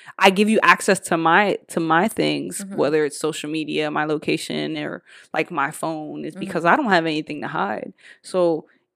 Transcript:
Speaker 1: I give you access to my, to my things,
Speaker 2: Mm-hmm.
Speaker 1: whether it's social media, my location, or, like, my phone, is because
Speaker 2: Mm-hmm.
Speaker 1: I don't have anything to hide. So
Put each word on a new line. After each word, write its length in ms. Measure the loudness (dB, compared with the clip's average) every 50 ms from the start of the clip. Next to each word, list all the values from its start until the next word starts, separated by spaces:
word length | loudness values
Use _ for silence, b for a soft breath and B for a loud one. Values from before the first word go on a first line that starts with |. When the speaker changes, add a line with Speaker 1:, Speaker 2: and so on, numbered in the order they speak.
| B B B
Speaker 1:
I 140 | B 6 6
give 180 | 6 6 4 4
you 100 | 4 4 4
access 360 | 4 2 2 2 2 2 2
to 140 | 2 -2 -2
my, 420 | 2 4 4 6 6 6 4 0 -2 _ -6
to 100 | -4 -4
my 280 | 0 2 2 2 2
things, 560 | 0 0 0 0 0 0 -2 -6 -8 -10 -10 -10
Speaker 2:
Mm-hmm. 120 | -8 -4
Speaker 1:
whether 300 | -2 0 0 2 0 0
it's 120 | -2 -4 -4
social 300 | -6 -4 -4 -6 -6 -6
media, 400 | -6 -6 -6 -4 -4 -4 -2 -2
my 140 | -2 -2 -2
location, 680 | -2 -2 -2 -2 -2 -2 -2 -4 -6 -6 -6 -4 -4 -6 -6
or, 240 | -8 -8 -10 -12 B B B B B B
like, 200 | -4 -4 -4 -2
my 180 | -2 -4 -4 -4
phone, 560 | -4 -6 -6 -6 -6 -8 -10 -10 -10 -10 -10
is 100 | -10 -10
because 280 | -10 -10 -6 -4 0 4
Speaker 2:
Mm-hmm. 100 | 4 4
Speaker 1:
I 20 |
don't 160 | 4 4 4
have 140 | 2 2 2
anything 360 | 2 -2 -4 -4 -6 -10 -8
to 60 | -8
hide. 460 | -6 -4 -4 -4 -4 -4 -8 -8 -12 -14 B B B B B B
So 420 | -4 0 2 2 2 2 0 -4 b b b b b _